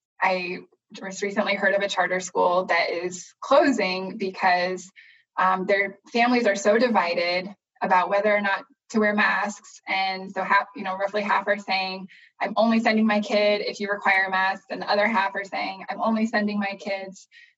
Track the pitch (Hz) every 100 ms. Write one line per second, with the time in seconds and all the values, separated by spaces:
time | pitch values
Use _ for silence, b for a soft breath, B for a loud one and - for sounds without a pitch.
0 | _ - 190 185 180 180 - _ _ -
1 | 190 190 202 214 202 202 202 202 202 -
2 | 180 185 - - 180 180 185 170 - 175
3 | 180 180 - _ - 277 302 214 190 185
4 | 190 220 190 - - 180 180 185 - -
5 | b b b - 208 190 185 202 202 -
6 | - 233 240 240 208 202 208 233 247 202
7 | 170 170 175 180 185 - _ - 185 185
8 | 180 202 208 208 202 185 - _ - 220
9 | 214 208 202 196 208 - - - - 190
10 | 190 190 190 190 190 - - - 190 185
11 | 196 214 208 - 208 202 - 190 190 190
12 | 190 b b b - 208 233 226 226 220
13 | 220 208 208 208 208 208 - - 202 202
14 | 196 190 190 185 190 - - 185 180 208
15 | 208 214 196 196 190 196 196 190 185 196
16 | 214 220 220 214 208 208 196 196 214 196
17 | 190 - - b b